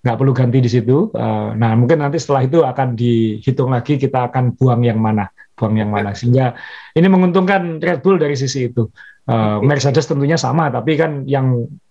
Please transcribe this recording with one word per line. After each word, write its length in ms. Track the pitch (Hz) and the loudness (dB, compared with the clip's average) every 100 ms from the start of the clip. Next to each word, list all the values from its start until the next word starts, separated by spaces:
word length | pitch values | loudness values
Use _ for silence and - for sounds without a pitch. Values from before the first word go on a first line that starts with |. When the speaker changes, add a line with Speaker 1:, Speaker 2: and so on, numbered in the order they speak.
Speaker 1:
nggak 160 | 123 113 | -2 0
perlu 160 | 135 | 0
ganti 260 | 127 127 127 | 2 2 2
di 80 | 123 | 2
situ. 420 | 120 113 135 220 | 0 2 2 0
Eh, 380 | - 113 107 107 | -2 -4 -2 -4
nah, 220 | 110 113 | -2 0
mungkin 240 | 113 120 160 | 2 4 2
nanti 180 | 143 156 | 2 -4
setelah 280 | - 139 | -2 0
itu 180 | 131 165 | 2 2
akan 320 | 143 131 131 | 2 0 -4
dihitung 760 | 117 120 117 110 107 - 131 127 | 0 0 2 0 -2 -4 0 0
lagi, 280 | 127 120 147 | -2 -2 -2
kita 320 | 131 135 123 | 0 -2 -2
akan 260 | 131 127 | 0 -2
buang 300 | 120 131 120 | 0 2 2
yang 120 | 120 110 | 0 0
mana, 300 | 110 107 98 _ - | 0 0 -4 _ -20
buang 220 | - 110 | -6 -2
yang 140 | 110 104 | 0 -2
mana. 240 | 104 101 | -2 -4
Speaker 2:
Ya. 20 | |
Speaker 1:
Sehingga 320 | 101 120 120 131 - - - - | -4 0 2 2 -4 -16 -20 -6
ini 140 | - 180 | 0 4
menguntungkan 760 | 185 180 180 185 196 175 160 | 4 2 2 2 0 -2 -4
Red 180 | 165 165 | -4 -2
Bull 160 | 180 190 | 0 2
dari 180 | 151 | 0
sisi 340 | 139 131 135 123 | -2 -4 -4 -4
itu. 180 | 123 110 _ - - | -2 -4 _ -20 -18
Eh, 100 | - 113 110 107 | -4 0 0 0
Speaker 2:
Oke. 80 | |
Speaker 1:
Mercedes 400 | 123 147 135 135 | 2 2 2 0
tentunya 320 | 147 151 143 165 | 0 -2 0 0
sama, 320 | 127 143 156 | 0 0 0
tapi 260 | 127 117 | -2 -2
kan 300 | 151 165 147 | 0 0 -2
yang 420 | 135 135 131 123 117 - _ | -4 -2 0 0 -4 -12 _